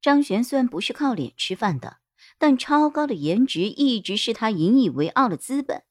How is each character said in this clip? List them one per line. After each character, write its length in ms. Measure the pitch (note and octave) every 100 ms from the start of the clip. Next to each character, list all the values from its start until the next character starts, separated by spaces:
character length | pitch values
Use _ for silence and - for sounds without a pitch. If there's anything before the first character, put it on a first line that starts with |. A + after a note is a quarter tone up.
张 200 | - C#4+
璇 220 | C#4+ G3
虽 140 | B3 C#4
然 100 | B3
不 100 | D#3+
是 140 | E3+
靠 220 | A#3 C#4+
脸 180 | A3 B2+ _
吃 180 | - F#3
饭 240 | G#3 C#3
的， 200 | - - _ _ - _
但 220 | D4+ B3+
超 320 | - D4 D4+
高 160 | D4 D4
的 80 |
颜 320 | G3 C#3+ F#3+ C4
值 160 | -
一 360 | G3 - C#4+ A#3
直 160 | F3+ G3+
是 160 | -
他 160 | A3+ A3
引 280 | G3 D#3+ C4
以 120 | A3+
为 180 | C3 D#3
傲 180 | - C4
的 120 | E3
资 240 | - C#4
本 220 | C#4+ - _